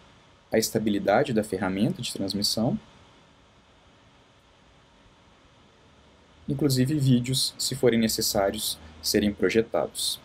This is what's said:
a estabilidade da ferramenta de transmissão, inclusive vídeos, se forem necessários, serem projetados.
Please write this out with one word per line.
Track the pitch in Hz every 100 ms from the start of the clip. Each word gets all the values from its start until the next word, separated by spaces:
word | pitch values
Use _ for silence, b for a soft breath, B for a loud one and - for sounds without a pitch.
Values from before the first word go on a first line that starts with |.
| - - - - -
a | 117
estabilidade | 110 117 110 101 98 107 147
da | 110
ferramenta | 104 92 95 95 131 180
de | 117
transmissão, | - 98 101 104 - 120 220 - - - - _ _ _ _ _ _ _ _ - _ _ _ _ _ _ - _ _ - _ _ _ _ _ _ _ - - - - _ - -
inclusive | 135 147 127 127 151
vídeos, | 135 123 123 131 - -
se | - 131
forem | 123 113
necessários, | 113 - - 107 98 107 - - - -
serem | - 104 104
projetados. | 101 92 110 113 85 58 - - -